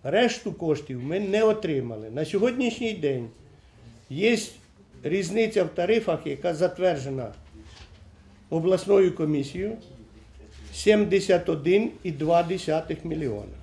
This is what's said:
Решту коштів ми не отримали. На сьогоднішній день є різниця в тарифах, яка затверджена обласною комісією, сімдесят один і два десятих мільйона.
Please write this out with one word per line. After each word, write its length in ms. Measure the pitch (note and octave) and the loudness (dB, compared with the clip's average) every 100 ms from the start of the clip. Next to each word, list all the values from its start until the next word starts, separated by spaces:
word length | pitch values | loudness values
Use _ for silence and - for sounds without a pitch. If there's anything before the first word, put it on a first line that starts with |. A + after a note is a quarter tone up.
Решту 500 | C3+ F#3+ A#3+ - G#3 | 2 2 2 0 -8
коштів 500 | - E3 C#3+ - B2+ | -4 -2 -2 -2 -8
ми 160 | C3 F#3 | -4 -4
не 240 | G3+ G#3 | 0 4
отримали. 640 | A3 G#3+ F3+ C3+ A#2 G#2+ A2 | 4 2 -2 -2 -4 -10 -8
На 160 | B2+ | -6
сьогоднішній 680 | D#3 G3+ A#3+ B3 B3 A#3 A#3 | -2 0 0 2 -2 -2 -6
день 360 | G3 D3+ C3 A#2 - - - _ - - - _ | -2 -2 -2 -6 -16 -20 -20 _ -20 -20 -20 _
є 280 | C#3 G#3+ A#3 - - _ _ - - | 0 0 0 -4 -14 _ _ -20 -10
різниця 600 | D3 F#3+ E3+ G#3+ A3 G#3+ | -4 -2 -2 0 0 0
в 60 | E3 | 0
тарифах, 580 | - F3+ A3+ G#3+ D#3 D#3 | -2 2 2 2 -2 -4
яка 260 | - F3 | -4 -4
затверджена 800 | D#3 F3 - F#3 D3+ C3 C3+ A2+ - - - - - - - - - - - - | 0 0 2 0 0 -4 -6 -8 -12 -20 -20 -20 -20 -20 -20 -20 -20 -20 -20 -6
обласною 680 | E3 E3+ F#3 F#3+ G3 F#3 | -2 2 0 4 6 6
комісією, 600 | - D#3 D3 C#3 F3+ G3+ A3+ - - - - - - - - - | 2 -2 0 -4 -6 -6 -8 -14 -20 -20 -20 -20 -20 -20 -20 -16
сімдесят 760 | - G3+ G#3+ G3 F#3+ G3 F3 E3+ | 0 4 4 4 2 4 2 2
один 420 | D#3 D3+ G3 A3+ - | -2 2 2 2 -4
і 80 | F#3 | -8
два 320 | C#3+ D#3 E3+ | -4 2 4
десятих 640 | E3+ F#3 - E3 D#3+ D#3+ | 2 -2 -2 -2 -2 -8
мільйона. 520 | E3 D#3 C#3 G#2 G#2 - | -6 -4 -4 -6 -10 -16